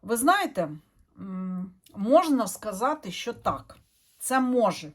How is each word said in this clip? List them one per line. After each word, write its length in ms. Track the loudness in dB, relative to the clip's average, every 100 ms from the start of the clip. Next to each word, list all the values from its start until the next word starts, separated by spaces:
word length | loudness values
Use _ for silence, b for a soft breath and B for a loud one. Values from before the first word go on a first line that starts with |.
ви 160 | -4 0
знаєте, 520 | 4 2 2 -2 -6 -6 _ _ _ _
м, 520 | -12 -8 -6 -6 -8 -12 _ -6
можна 520 | 4 4 6 2 0
сказати, 640 | -4 -8 -2 -2 -2 -6
що 220 | -8 -8
так. 440 | -4 -4 -4 -8 -20 _ _ _ _
Це 200 | 0 2
може. 520 | 2 4 2 2 -10